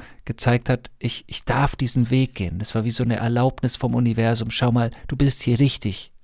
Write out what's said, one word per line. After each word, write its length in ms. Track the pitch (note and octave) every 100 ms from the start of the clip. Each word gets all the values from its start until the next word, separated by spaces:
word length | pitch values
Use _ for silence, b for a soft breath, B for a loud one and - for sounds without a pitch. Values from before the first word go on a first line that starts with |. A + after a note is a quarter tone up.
| B B
gezeigt 460 | - - - B2 -
hat, 200 | B2 - -
ich, 260 | A#2+ - -
ich 180 | -
darf 320 | - B2 C#3+ -
diesen 320 | B2+ - A#2+
Weg 260 | C3 C3
gehen. 240 | - F2+ E2+
Das 160 | G#2+
war 100 | A#2
wie 60 | A2+
so 120 | A2+
eine 120 | B2+ A2+
Erlaubnis 600 | A#2 A#2+ C3 B2+ B2+ -
vom 180 | B2+
Universum. 560 | A#2+ A#2+ A2+ A2+ A#2 A2+
Schau 220 | - A#2+
mal, 180 | A#2+ A#2 B B
du 80 |
bist 280 | C3 C#3+ -
hier 160 | - A#2+
richtig. 500 | C#3 - G#2 F#2+ - -